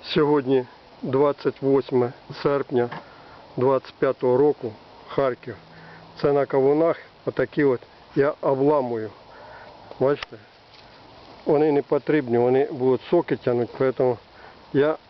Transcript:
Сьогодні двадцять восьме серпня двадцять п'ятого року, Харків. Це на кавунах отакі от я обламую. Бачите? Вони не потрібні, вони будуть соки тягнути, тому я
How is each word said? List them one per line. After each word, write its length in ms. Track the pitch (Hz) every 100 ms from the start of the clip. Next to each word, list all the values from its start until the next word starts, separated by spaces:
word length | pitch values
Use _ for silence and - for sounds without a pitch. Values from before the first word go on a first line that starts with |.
Сьогодні 600 | - - 147 151 127 135 123 - - -
двадцять 600 | 208 135 147 143 139 -
восьме 520 | 135 139 123 131 120 - - 147
серпня 460 | 156 143 131 127 120 123 - - - - - -
двадцять 360 | 127 135 -
п'ятого 440 | - 139 131 127 127
року, 340 | 147 139 123 107 - - -
Харків. 480 | - 135 120 - 98 - - - - - -
Це 120 | 151
на 120 | 143 135
кавунах 520 | 139 135 147 165 156 - - -
отакі 380 | - 131 -
от 160 | 143 120 - - - -
я 180 | 139 -
обламую. 680 | 160 139 139 151 127 117 107 - - - - - - - - -
Бачите? 380 | 131 143 - 113 - - - - - - - - - - -
Вони 260 | 147 156
не 100 | 143
потрібні, 560 | 135 147 - 151 127 117
вони 280 | 123 127 143
будуть 300 | 147 127 127 -
соки 260 | 175 160 135
тягнути, 560 | - 120 117 - 131
тому 260 | 123 127 117 - - - - -
я 240 | 143 147 156 _